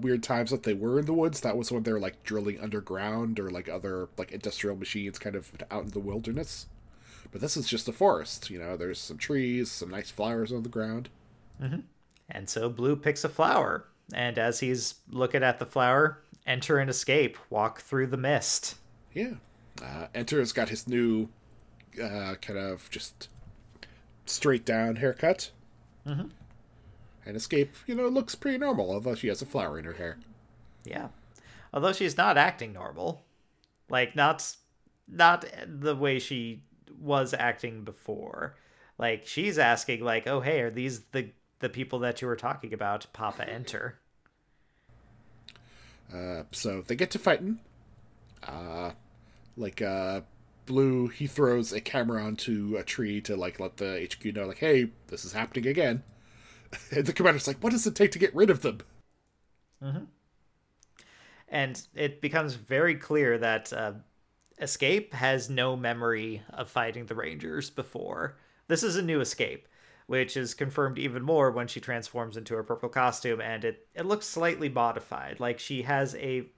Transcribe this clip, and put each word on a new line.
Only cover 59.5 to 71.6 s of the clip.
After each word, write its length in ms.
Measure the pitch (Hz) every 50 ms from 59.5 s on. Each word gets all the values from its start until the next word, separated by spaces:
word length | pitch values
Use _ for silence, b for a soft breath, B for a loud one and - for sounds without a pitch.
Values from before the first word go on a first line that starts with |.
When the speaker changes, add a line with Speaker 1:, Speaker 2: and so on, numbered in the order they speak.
| _ _ _ _ _ _
Speaker 2:
Mm-hmm. 220 | 139 135 139 175 - 285 _ _ _ _ _ _ _ _ _ _ _ _ _ _ - _ _ B B B B B B B B B B
And 340 | - - 151 135 131 127 110 - - _
it 260 | - 151 143 143 -
becomes 320 | - 143 151 165 156 147 123
very 400 | 117 104 - 131 139 165 175 156
clear 460 | 139 - - 147 151 143 123 117 113
that, 340 | 117 113 110 110 - - -
uh, 200 | - 110 107 101 110 - _ _ _ _ _ _ _ _ _ _ -
Escape 540 | 156 - - - 139 139 180 208 208 - -
has 340 | 120 127 131 135 131 113 110
no 260 | 135 127 123 131 131
memory 680 | 127 123 117 120 117 117 117 113 110 110 113 110 104 104 - -
of 160 | - 123 -
fighting 380 | - 127 117 113 110 120 117
the 80 | 107 113
Rangers 560 | 110 - 80 - 147 151 160 156 147 139 -
before. 640 | - - 127 - - - - 92 - 78 82 139 139 b b b b b b
This 160 | - 165 165 220
is 140 | 214 165
a 40 | 196
new 180 | 185 165 160 143
Escape, 480 | 127 - - - 120 64 65 71 - b b b b b b b b
which 320 | - 123 131 127 123 -
is 160 | 135 127 117 -
confirmed 460 | - 135 135 139 151 139 135 131 -
even 240 | 135 139 120 123 123
more 260 | 147 160 156 139 131
when 180 | 113 123